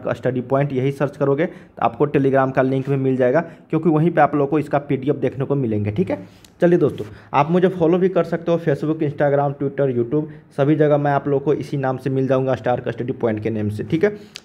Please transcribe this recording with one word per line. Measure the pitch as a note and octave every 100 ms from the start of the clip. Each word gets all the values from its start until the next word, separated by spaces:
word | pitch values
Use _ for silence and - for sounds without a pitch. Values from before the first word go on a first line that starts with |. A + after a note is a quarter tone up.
| -
स्टडी | A#2+ B2+ B2+
पॉइंट, | A#2 C3+ D3
यही | C3 C3+
सर्च | C3+ C#3 -
करोगे | C#3 C#3 F3
तो | - - -
आपको | A#2 - C#3+
Telegram | C#3+ C3+ C3+ C3+
का | C3+
लिंक | C3 C3+ C3+
भी | C#3
मिल | C3 B2+
जाएगा, | B2 D3+ F3 - -
क्योंकि | D#3 E3+
वहीं | D3+ E3+
पे | E3
आप | C#3+
लोगों | D3 C#3
को | D#3
इसका | C#3+ C#3+
पीडीएफ़ | C#3+ C3+ C3 B2+
देखने | B2+ A2+
को | C#3 C#3+
मिलेंगे, | A#2 G#2+ G#2
ठीक | A2 F#3+
है। | C#4+ - - - -
चलिए | F3 F3
दोस्तों, | C#3 - G#2 - -
आप | C3+ D3
मुझे | F3+ F3
फॉलो | F3+ D#3+ F3+
भी | F#3
कर | F#3
सकते | E3 E3 E3+
हो | E3+
Facebook, | D#3+ C#3+ D3+ D#3
Instagram, | D3+ D3 D3 C#3 C#3+
Twitter, | C#3 C#3 C#3 C#3
YouTube, | A#2+ A#2 D3+ D3+ - -
सभी | - C#3 D3+
जगह | D3+ D3
मैं | C#3+
आप | C#3 D3
लोगों | C3+
को | D3
इसी | C#3 C#3 C#3+
नाम | C3 B2+
से | C3+
मिल | C3+ C3
जाऊँगा | C3 C3
स्टार | A#2+ B2 B2
कस्टडी | B2 A2+ B2
पॉइंट | B2+ A#2 G#2+
के | A2
नेम | A2 G#2
से, | G#2
ठीक | - D#3+
है। | G#3 G#3 - -